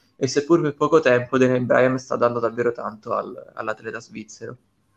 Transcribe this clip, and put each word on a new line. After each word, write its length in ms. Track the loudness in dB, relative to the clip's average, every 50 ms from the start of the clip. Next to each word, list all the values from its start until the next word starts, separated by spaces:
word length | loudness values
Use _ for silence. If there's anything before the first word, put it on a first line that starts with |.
| _ _ _ -4
e 60 | -4
seppur 340 | -2 0 0 2 4 2 2
per 120 | 2 0 -2
poco 260 | -2 0 4 4 4
tempo 380 | 4 4 2 2 2 0 2
Daniel 260 | 2 4 4 2 0 0
Bryan 340 | 2 2 4 4 2 0
sta 200 | -2 -6 -4 -2
dando 220 | 0 0 0 0 0
davvero 340 | -4 -4 -2 -2 -2 -2 -2
tanto 400 | -4 -8 -10 -10 -10 -8 -6 -6
al, 380 | -6 -6 -8 -12 -16 -18 -18 -14
all'atleta 480 | -10 -8 -8 -8 -8 -10 -12 -12 -12
svizzero. 560 | -14 -16 -16 -16 -16 -18 -18 -16 -16 -16 -16 -16 _ _ _ _ _ _ _